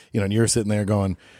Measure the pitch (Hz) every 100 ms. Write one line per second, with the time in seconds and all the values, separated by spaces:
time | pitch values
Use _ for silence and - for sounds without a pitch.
0 | - 113 98 107 113 120 104 104 101 104
1 | 98 87 -